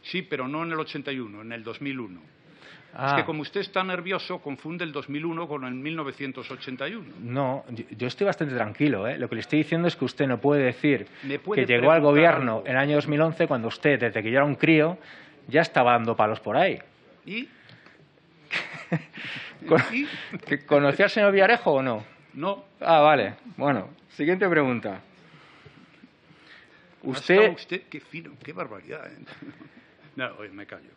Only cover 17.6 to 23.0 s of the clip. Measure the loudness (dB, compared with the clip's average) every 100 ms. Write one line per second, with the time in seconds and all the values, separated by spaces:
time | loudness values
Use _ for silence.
17.6 | -20 -20 -20 _ _ _ _ _ _ -8
18.6 | -8 -16 -6 -6 -6 -16 -12 -12 -14 -14
19.6 | 2 2 2 -4 -6 -8 -12 -14 -6 -6
20.6 | 2 4 4 4 2 4 4 6 6 6
21.6 | 4 2 0 -4 -8 -20 _ -8 -8 -8
22.6 | -14 _ 4 6